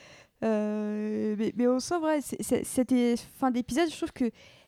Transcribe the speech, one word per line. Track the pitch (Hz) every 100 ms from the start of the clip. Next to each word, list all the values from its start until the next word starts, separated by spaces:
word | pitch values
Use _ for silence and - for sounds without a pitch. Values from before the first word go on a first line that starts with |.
| - - - _
euh, | 226 214 214 214 208 214 214 214 214 208
mais, | 220 -
mais | 240
on | 254
sent, | - 349
vrai, | 311 311
c'est, | - -
c'est, | - 247
cette | - - 247
é-, | 254 240 240
fin | - - 262
d'épisode, | 240 240 240 339
je | -
trouve | 330
que | - 240 - - -